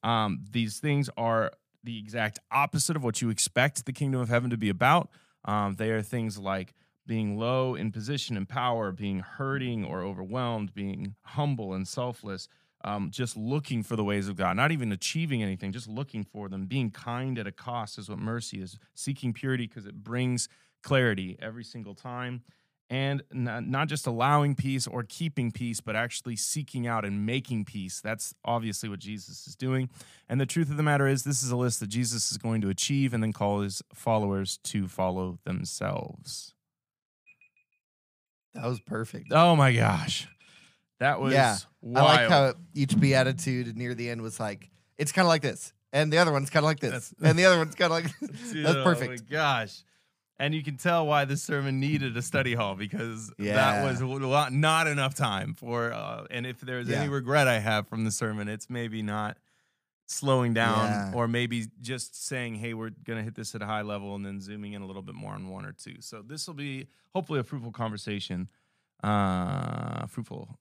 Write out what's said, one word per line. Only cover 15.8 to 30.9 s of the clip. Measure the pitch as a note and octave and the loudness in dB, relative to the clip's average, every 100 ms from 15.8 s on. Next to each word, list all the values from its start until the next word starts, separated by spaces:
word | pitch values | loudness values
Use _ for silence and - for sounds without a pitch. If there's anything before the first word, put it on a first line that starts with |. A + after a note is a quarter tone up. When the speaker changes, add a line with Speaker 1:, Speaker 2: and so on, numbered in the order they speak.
| G#2+ | -8
Speaker 1:
looking | G#2+ C3+ A2 | -8 -8 -8
for | G2 G2+ G2+ | -10 -10 -10
them, | F#2+ F#2+ | -8 -4
being | C3 A#2 | -2 -2
kind | - - A#2+ C3 B2 | -4 -8 -6 -4 -4
at | G2+ | -6
a | |
cost | - - A#2+ G#2 - | -10 -8 -6 -8 -12
is | G2+ | -12
what | G2 | -8
mercy | G#2 A#2 A2+ G2+ | -4 -4 -6 -10
is, | F#2 G2 _ | -10 -14 _
seeking | - - C3+ B2+ | -10 -6 -4 -4
purity | A2 C3 C3 A2+ | -2 -2 -2 -4
'cause | - G2+ | -10 -16
it | G#2 | -16
brings | G#2+ A#2+ B2+ B2 - _ _ _ | -6 -2 0 0 -4 _ _ _
clarity | - C3+ B2 G2 F#2 F#2 | 2 4 4 2 -4 -8
every | A2 A2+ | -12 -12
single | A2+ A#2+ G2+ | -14 -12 -14
time, | G2 B2+ B2 B2 B2 - _ _ _ _ | -14 -12 -8 -8 -8 -12 _ _ _ _
and | B2+ C#3 C#3+ - | -2 -2 -2 -4
n-, | C3 A#2+ A2+ G#2+ | -4 -2 -2 -2
not | C3 D#3 | 0 0
just | D3+ - | -2 -2
allowing | A#2 C3 D3 C#3+ | 2 4 6 4
peace | C3+ C3+ C3+ - | 2 0 0 -2
or | B2 | -6
keeping | A2+ - E3 C#3+ A#2+ | -8 -6 -4 0 -2
peace, | - B2 A2 | -2 -4 -4
but | - G#2+ | -4 -2
actually | A#2+ - - A2+ | -2 -4 -8 -6
seeking | - D3+ C#3+ C3 A#2+ | -4 -4 -6 -4 -2
out | A2+ | 0
and | G2+ G2+ G#2 | 0 0 0
making | C3 A#2+ A#2 | -2 -2 -4
peace. | G2+ G#2 F#2 - | -4 -6 -8 -8
That's | G#2+ A2 - - | -6 -6 -6 -8
obviously | - A#2 A2+ G2 A2 | -2 0 0 -4 -6
what | G2 | -8
Jesus | F#2+ G#2+ - - - | -8 -10 -10 -16 -16
is | - | -6
doing. | C3 C3 B2+ - - - _ | -2 0 -2 -6 -20 -20 _
And | C3 | -2
the | C3 | 0
truth | E3+ D3+ | 0 0
of | D3 | 2
the | |
matter | D3+ | 4